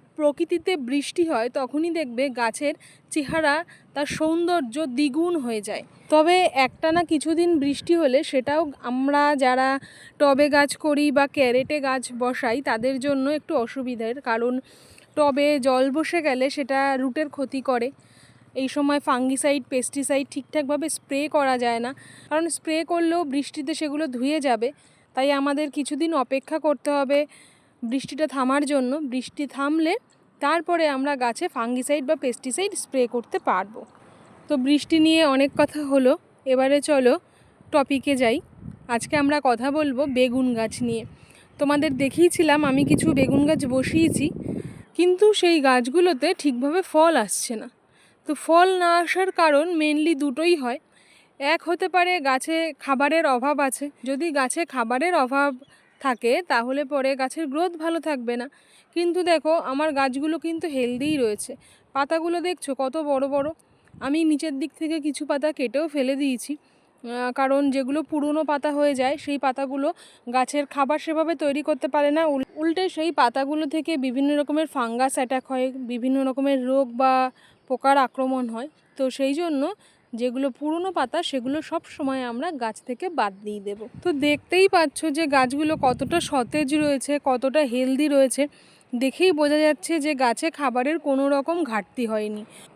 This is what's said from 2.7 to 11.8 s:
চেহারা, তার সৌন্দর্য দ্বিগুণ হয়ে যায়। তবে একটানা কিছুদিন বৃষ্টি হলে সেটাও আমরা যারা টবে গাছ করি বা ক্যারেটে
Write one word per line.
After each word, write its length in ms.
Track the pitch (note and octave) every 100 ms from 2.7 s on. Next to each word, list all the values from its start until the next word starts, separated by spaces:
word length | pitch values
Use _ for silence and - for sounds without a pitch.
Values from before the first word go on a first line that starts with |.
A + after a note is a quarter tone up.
| D#4 - - -
চেহারা, 540 | D#4+ C4 D#4+ D#4 D4 F4 - _
তার 120 | - D4
সৌন্দর্য 800 | - D#4 E4 E4+ F4 B3+ A#3+ D#4 A#3+
দ্বিগুণ 400 | D4 C4+ E4+ F4
হয়ে 240 | A#3+ A3
যায়। 240 | G3+ E3 - - -
তবে 280 | D4+ D#4 F#4 F4+ C4 C4
একটানা 380 | - D#4+ E4
কিছুদিন 540 | E4 D#4 D4+ D#4+ F4 E4
বৃষ্টি 360 | C#4 C#4 -
হলে 280 | E4+ D4+ B3+
সেটাও 500 | D#4 C#4 B3+ D4+ D#4+ C4
আমরা 540 | - B3+ C4+ C#4+ D4 D4
যারা 420 | B3+ B3+ C4 C4+ - - - -
টবে 300 | C#4+ C4+ D4
গাছ 280 | C#4+ C#4+ -
করি 340 | D#4 D4 D4
বা 160 | C#4 C#4
ক্যারেটে 540 | - B3+ B3 C4 D4+